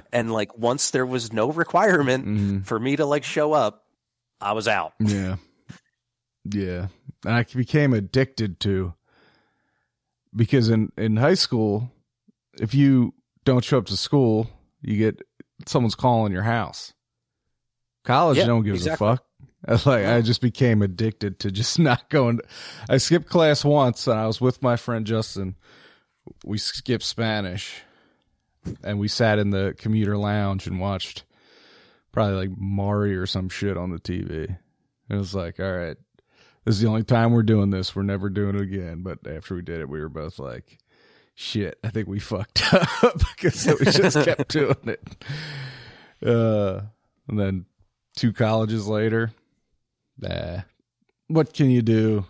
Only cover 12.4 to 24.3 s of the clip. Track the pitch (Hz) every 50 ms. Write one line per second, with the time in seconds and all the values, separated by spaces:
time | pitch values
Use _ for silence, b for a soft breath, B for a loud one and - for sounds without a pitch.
12.4 | _ _ - - - 107 104 139 143 139 135 127 120 - - _ _ _ _ _
13.4 | - - 127 123 120 - 147 131 98 - 98 95 - - - 143 131 117 110 107
14.4 | 113 113 - - _ _ _ _ - 104 107 104 110 110 - - - _ _ _
15.4 | - _ _ - - - - 151 123 110 - - - 127 123 113 110 104 95 90
16.4 | 104 113 117 117 104 73 - - - - _ _ _ _ _ _ _ _ _ _
17.4 | _ _ _ _ _ _ _ _ _ _ _ _ - - 123 139 170 165 139 139
18.4 | - 117 120 117 110 104 98 90 85 87 160 - 107 104 120 131 _ _ _ _
19.4 | - - _ _ - - 113 113 - 143 131 113 101 98 120 120 117 110 117 -
20.4 | - 123 - - 135 120 113 107 101 98 90 85 110 113 107 - 104 101 95 -
21.4 | - 104 95 101 117 - - - 170 143 120 - - - - 151 127 117 117 117
22.4 | - B B B B B B B B B 127 135 - - 165 175 165 - - 180
23.4 | 160 156 147 - - 147 147 147 135 123 113 - - 135 113 110 110 110